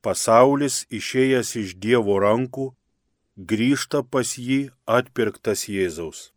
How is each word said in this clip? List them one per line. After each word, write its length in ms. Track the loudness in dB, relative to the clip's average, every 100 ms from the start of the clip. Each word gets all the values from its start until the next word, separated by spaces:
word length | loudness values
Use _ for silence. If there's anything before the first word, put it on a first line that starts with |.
Pasaulis, 800 | -2 -2 4 6 6 4 -2 -4 -8
išėjęs 640 | -10 -4 0 2 2 0 -6
iš 180 | -8
Dievo 420 | -6 2 2 4 2
rankų, 540 | 2 2 -2 -8 -10 _ _ _ _ _ _ -20
grįžta 640 | -6 0 2 0 -2 -4
pas 360 | -2 -4 -4 -8
jį 340 | -2 -2 -2 _
atpirktas 840 | 0 0 0 -4 -4 -2 -6 -4 -4
Jėzaus. 640 | -4 -4 -4 -12 -14 -20